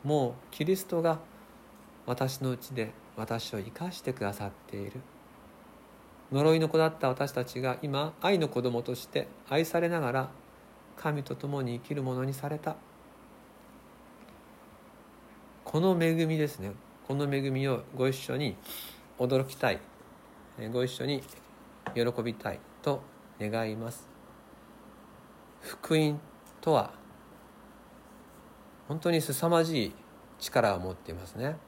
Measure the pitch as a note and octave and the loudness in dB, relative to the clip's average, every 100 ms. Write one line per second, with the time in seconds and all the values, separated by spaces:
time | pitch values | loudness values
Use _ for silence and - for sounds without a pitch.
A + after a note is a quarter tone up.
0 | C#3 D3+ B2+ B2 - - D#3 F#3+ - E3+ | 2 2 2 -2 -14 -4 0 0 0 2
1 | E3 E3 - - - - - - - - | 2 2 -4 -20 -20 -20 -20 -20 -20 -14
2 | - B2 C3 C3 C3 B2 - B2+ A2 - | -6 0 0 0 -2 -4 -6 -4 -4 -6
3 | - - A2 A2+ - G#2+ G2+ - F3 F3+ | -16 -8 -4 -2 -2 -6 -6 -6 -8 -6
4 | - B2+ G2+ G2+ G2+ - - G2+ G2 C3 | -6 -2 -4 -4 -8 -10 -12 -10 -8 -10
5 | C3+ - - - - - - - - - | -14 -20 -20 -20 -20 -20 -20 -20 -20 -20
6 | - - - C3+ D3+ D#3+ D#3+ D#3+ D#3+ D#3 | -20 -20 -2 4 6 6 6 4 4 2
7 | C3+ C3 C#3 - B2 B2 C3 B2 D3+ C#3 | 0 0 -2 -2 -4 -2 -2 -2 -2 -2
8 | D3+ - F3 G3 D3+ B2+ B2 A#2+ A#2+ B2 | -2 0 2 4 4 2 2 0 -2 -6
9 | - - - - - C#3+ E3 E3+ E3+ E3+ | -4 -4 -4 -12 0 2 2 2 2 2
10 | C3 C3 C3 - - - - - - - | 2 0 -2 -8 -20 -20 -20 -20 -20 -6
11 | D#3 D3+ C3+ C3+ C#3 C#3+ B2+ A#2+ - D3 | -2 -2 -2 -6 -4 -2 -2 -4 -4 -4
12 | C3 B2+ C3 C3+ C#3+ D3+ D#3 D#3 - - | -2 0 -2 -2 -4 -4 -4 -6 -14 -20
13 | - - - - - - - - - - | -20 -20 -20 -20 -20 -20 -20 -20 -20 -20
14 | - - - - - - - - - - | -20 -20 -20 -20 -20 -20 -20 -20 -20 -20
15 | - - - - - - - D3+ F#3 F3 | -20 -20 -20 -20 -20 -18 -2 2 4 6
16 | E3 E3 D#3+ D#3+ D3 - F#2+ G2 - - | 4 4 4 2 0 -2 -8 -10 -16 -20
17 | - C#3 C#3+ C#3 C3+ C3+ C#3 A#2+ - C3 | -6 -2 0 0 0 0 2 0 -2 0
18 | C3 C3 - B2+ C#3+ F2+ - - - - | 0 0 -4 -2 -2 -4 -12 -14 -14 -16
19 | - - B2 C3 C3 - C3 F#2+ - - | -20 -2 2 2 0 0 0 0 -6 -20
20 | - - - - - - A2 B2 B2+ - | -20 -20 -20 -20 -18 -10 -4 0 0 0
21 | B2+ C#3 - - - - - - - A#2 | -2 -2 -6 -18 -20 -20 -20 -12 -6 0
22 | A#2 A#2+ A#2 A2+ G#2+ - - - - C#3+ | 0 0 -4 -4 -6 -6 -12 -6 -4 -4
23 | - - - - G#2+ A2+ A2+ A2 A2+ A#2 | -6 -20 -20 -8 -4 -2 -2 -4 -6 -10
24 | - - - - - - - - - - | -16 -20 -20 -20 -20 -20 -20 -20 -20 -20
25 | - - - - - - - - - D#3 | -20 -20 -20 -20 -20 -18 -14 -12 2 4
26 | D3+ D3 - - - - - C#3+ - - | 4 0 -8 -20 -20 -6 2 4 2 -6
27 | - - - - - - - - - - | -20 -20 -20 -20 -20 -20 -20 -20 -20 -20
28 | - - - - - - - - - D#3 | -20 -20 -20 -20 -20 -20 -20 -20 -6 -2
29 | E3+ E3 D3 C3+ E3 E3+ E3 D#3 G2 - | 2 2 2 0 4 4 4 2 -2 -4
30 | - - - - - C3+ A2 F#2+ F#2 F#2 | -20 -20 -20 -12 -2 4 4 2 -2 -6
31 | - F#2 F#2 - C3 D#3+ | -10 -10 -10 -6 -6 -6